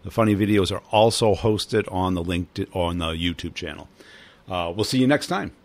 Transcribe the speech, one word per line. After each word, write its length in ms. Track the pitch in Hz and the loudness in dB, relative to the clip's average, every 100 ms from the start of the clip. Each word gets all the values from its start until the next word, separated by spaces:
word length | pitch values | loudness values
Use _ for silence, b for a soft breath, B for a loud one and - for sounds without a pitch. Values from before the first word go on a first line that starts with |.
The 80 | 101 | -6
funny 240 | - 107 | 0 2
videos 380 | 101 101 104 90 | 2 4 2 2
are 100 | 98 - | -4 0
also 440 | 107 113 - 110 | 4 4 4 0
hosted 540 | 92 113 104 - 110 98 | 2 0 -2 0 -2 -2
on 260 | 95 92 | -4 -2
the 80 | 90 | -2
LinkedIn, 440 | 85 87 87 - - | -2 -4 -4 -8 -6
on 220 | 95 87 87 | -2 -2 -2
the 140 | 82 | -4
YouTube 440 | 82 87 82 85 | -2 -4 -4 -10
channel. 320 | - 85 80 78 B B B B B - | -10 -12 -12 -18 B B B B B -8
Uh, 260 | 90 85 | -6 -4
we'll 80 | 92 | 0
see 160 | 104 131 | 2 4
you 80 | 127 | 4
next 200 | 147 - | 2 0
time. 260 | - 87 - | -6 -6 -14